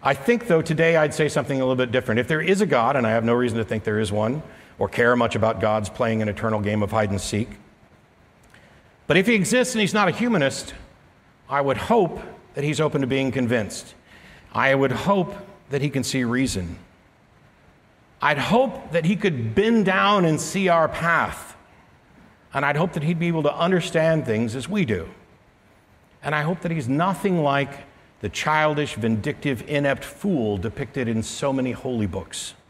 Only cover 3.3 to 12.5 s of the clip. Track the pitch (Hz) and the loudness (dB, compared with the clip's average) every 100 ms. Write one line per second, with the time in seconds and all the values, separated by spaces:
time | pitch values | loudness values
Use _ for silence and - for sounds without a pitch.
3.3 | 120 123 110 110 113 104 107 107 104 110 | 2 2 -2 -2 -4 -2 -2 0 0 -2
4.3 | 143 - - - - 101 - 120 123 117 | -2 -8 -20 -20 -4 -4 2 2 4 2
5.3 | 113 110 110 107 107 104 - 117 110 107 | 2 0 0 0 0 -2 -2 -2 0 -2
6.3 | 101 113 110 101 107 101 110 107 98 - | -2 -2 -2 0 0 0 0 0 -2 -2
7.3 | 104 117 - - _ _ _ _ _ _ | -4 -4 -8 -20 _ _ _ _ _ _
8.3 | _ _ - - - _ _ _ 151 190 | _ _ -20 -20 -20 _ _ _ 2 4
9.3 | 226 180 247 247 226 196 175 190 156 240 | 2 2 2 0 0 0 2 0 0 0
10.3 | 208 139 - - - - - _ _ _ | 2 0 -2 -12 -16 -20 -20 _ _ _
11.3 | _ _ 139 139 120 - 233 180 - - | _ _ -2 0 -2 2 2 2 -2 -14
12.3 | - - | -18 -14